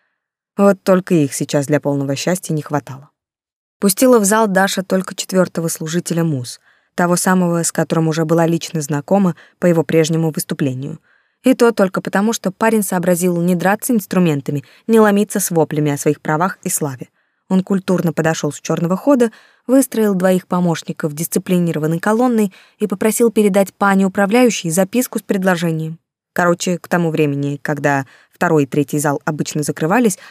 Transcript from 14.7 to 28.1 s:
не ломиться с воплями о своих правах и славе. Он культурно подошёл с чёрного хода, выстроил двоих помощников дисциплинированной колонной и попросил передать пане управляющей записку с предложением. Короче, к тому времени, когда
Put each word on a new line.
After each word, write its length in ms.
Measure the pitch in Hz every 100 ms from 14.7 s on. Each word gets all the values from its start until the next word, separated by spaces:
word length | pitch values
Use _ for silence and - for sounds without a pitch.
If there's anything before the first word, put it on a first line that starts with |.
| _ -
не 120 | 220
ломиться 420 | 214 202 208 214
с 100 | -
воплями 420 | 165 151 151 151
о 60 | 143
своих 240 | 156 147
правах 360 | - 156 190 -
и 80 | 185
славе. 380 | - 147 131 - _ _ _ -
Он 140 | 190
культурно 520 | 185 196 - 180 170
подошёл 360 | - 160 160 147
с 100 | -
чёрного 360 | - 160 170 190
хода, 340 | - 277 233 - _ _ -
выстроил 480 | 269 254 226 214
двоих 320 | 185 185 185 -
помощников 680 | 180 180 160 - 160 160
дисциплинированной 880 | 147 170 180 - 180 170 156 156 170
колонной 520 | 208 220 254 226 208 - _ -
и 80 | 208
попросил 440 | 196 220 214 233
передать 440 | 220 208 190 190
пане 320 | - 202 190 190
управляющей 640 | 202 196 240 247 - 170
записку 480 | 160 190 240 254 220
с 40 |
предложением. 760 | - 202 190 175 170 160 160 165 _ _ _
Короче, 460 | - 175 175 - 175
к 100 | -
тому 220 | 175 170
времени, 500 | 160 151 139 143 143
когда 440 | - 147 143 139 131